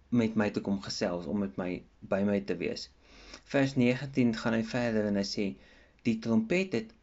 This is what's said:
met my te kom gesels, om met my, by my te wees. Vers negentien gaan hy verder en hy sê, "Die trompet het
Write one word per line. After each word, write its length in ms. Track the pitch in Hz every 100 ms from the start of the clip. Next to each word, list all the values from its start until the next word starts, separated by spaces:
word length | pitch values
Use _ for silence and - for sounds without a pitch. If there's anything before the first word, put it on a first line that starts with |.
| _ 120
met 140 | 110 110
my 120 | 104
te 140 | 104
kom 160 | 101 98
gesels, 440 | - - 104 87 82
om 180 | 101
met 160 | 98 101
my, 100 | 90 90 - _
by 220 | 107 98
my 160 | 101 101
te 160 | 98 87
wees. 320 | 85 - - - - - - -
Vers 320 | - 139 135 135
negentien 600 | 123 127 139 135 120 110
gaan 200 | 120 113
hy 80 |
verder 480 | 113 127 120 110 104
en 40 | 101
hy 120 | 98
sê, 120 | - 101 95 - - - _
"Die 140 | 120 110
trompet 540 | 113 113 110 175 190
het 200 | 117 110 -